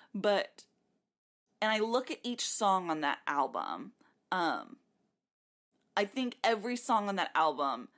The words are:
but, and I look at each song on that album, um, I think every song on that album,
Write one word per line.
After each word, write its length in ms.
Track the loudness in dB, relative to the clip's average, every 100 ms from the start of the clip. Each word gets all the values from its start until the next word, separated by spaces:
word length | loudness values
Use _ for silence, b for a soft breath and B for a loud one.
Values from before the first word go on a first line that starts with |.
| B -2
but, 480 | 2 2 0 -8 -20 _ _ _ _ _ _ _ _ _
and 100 | 0
I 80 | 2
look 300 | 2 0 -2
at 100 | -8
each 240 | -6 -4 -2
song 420 | 2 4 2 2
on 120 | 0
that 180 | 0 -2 -2
album, 640 | 0 0 -2 -4 -6 -10 _ b b _
um, 460 | 0 0 0 -6 -20 _ _ _ _ _ _ _ _ _ _ _ -2
I 100 | -2
think 320 | -2 -4 -2
every 340 | 0 0 -2 -4
song 320 | 2 2 2
on 80 | -2
that 140 | 0 2
album, 540 | 2 2 -2 -2 -8